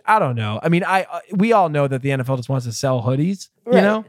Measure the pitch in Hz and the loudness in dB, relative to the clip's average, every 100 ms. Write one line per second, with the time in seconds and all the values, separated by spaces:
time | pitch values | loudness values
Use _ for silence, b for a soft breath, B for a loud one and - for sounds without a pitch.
0 | - 214 156 117 107 107 165 170 175 190 | 0 2 2 -2 -4 -4 0 0 2 -2
1 | 175 170 - 190 220 220 170 147 139 135 | -2 -8 -6 0 2 4 2 0 0 -2
2 | 139 135 123 135 117 135 120 107 135 131 | -2 -2 -2 -4 -2 -4 -4 -4 -2 0
3 | 107 131 165 196 - _ - 240 196 220 | 0 0 -2 -4 -10 _ 0 4 4 0